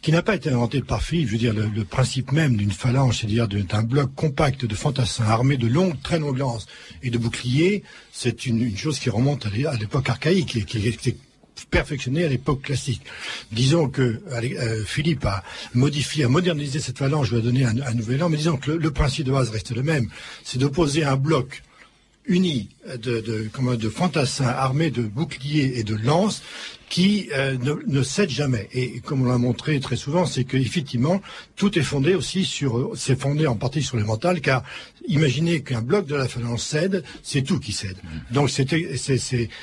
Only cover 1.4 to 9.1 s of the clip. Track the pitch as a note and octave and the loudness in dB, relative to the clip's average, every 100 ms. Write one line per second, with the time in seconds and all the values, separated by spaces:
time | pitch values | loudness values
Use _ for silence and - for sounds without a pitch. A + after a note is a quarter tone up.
1.4 | A#2+ G#2+ G#2+ G#2+ G#2 - B2 C3 B2 C#3+ | 2 2 0 -2 -2 0 0 0 0 2
2.4 | D3+ A2 G2+ F#2+ B2+ B2+ C3+ A2 G#2+ A2+ | 4 4 2 0 2 4 2 2 0 0
3.4 | A#2 G2+ F#2+ G#2+ A2+ C#3 C3+ - D#3+ - | 0 0 0 0 2 2 0 0 -2 2
4.4 | D3+ C3 A#2+ G2+ D3 C3+ B2 - A2 A2+ | 0 2 -2 -2 -2 0 -2 0 2 4
5.4 | C3 C#3+ A#2 C#3 F#3+ D3 - E3+ D3 B2+ | 4 4 4 4 2 0 -2 0 0 0
6.4 | C3+ A2+ - - - - C3 A#2 A#2 - | -2 -4 -10 -18 -20 -8 -2 0 0 -2
7.4 | B2 C3 F3 G#3 - - - - A#2+ A2+ | 0 4 4 2 -4 -20 -20 -2 -2 -2
8.4 | C3 A2+ B2 G2 D#3 C#3 C3 | -2 0 0 -2 -4 -2 -2